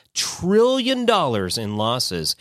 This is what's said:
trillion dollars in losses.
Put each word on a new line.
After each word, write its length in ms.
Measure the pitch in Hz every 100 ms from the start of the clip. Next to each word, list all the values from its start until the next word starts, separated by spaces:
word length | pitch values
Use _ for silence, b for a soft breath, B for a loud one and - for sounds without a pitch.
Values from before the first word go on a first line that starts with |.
| b
trillion 920 | - - - 175 214 240 262 247 254 233
dollars 520 | 208 147 107 92 101
in 200 | 104 107
losses. 580 | 110 123 - 87 78 -